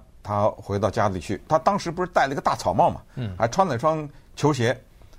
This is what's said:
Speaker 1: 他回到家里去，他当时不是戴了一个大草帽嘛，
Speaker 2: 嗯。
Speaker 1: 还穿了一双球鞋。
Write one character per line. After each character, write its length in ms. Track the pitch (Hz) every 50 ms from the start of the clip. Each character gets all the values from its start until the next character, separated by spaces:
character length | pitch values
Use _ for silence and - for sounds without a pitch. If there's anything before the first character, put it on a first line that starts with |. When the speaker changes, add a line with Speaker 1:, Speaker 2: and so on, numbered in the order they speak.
| - - - - -
Speaker 1:
他 240 | 104 104 104 104 107
回 280 | - - - - 98 101
到 120 | 104 98
家 180 | - 113 101 104
里 100 | 92 92
去， 220 | - - 101 - - -
他 100 | 151 156
当 200 | - 208 202 196
时 120 | - 175
不 140 | 156 175 185
是 80 | 175 -
戴 140 | 185 151
了 80 | 135 135
一 0 |
个 60 | 170 -
大 120 | - -
草 200 | - - 98 87
帽 160 | 117 170 151
嘛， 100 | 95 - - - -
Speaker 2:
嗯。 200 | 135 123 104 92 87
Speaker 1:
还 100 | 110 117
穿 180 | - 196 190
了 80 | 180 127
一 40 | 117
双 280 | 139 156 160 156 151 143 - - - - -
球 160 | - - 147 151
鞋。 260 | 120 117 117 131 - - - - - - - -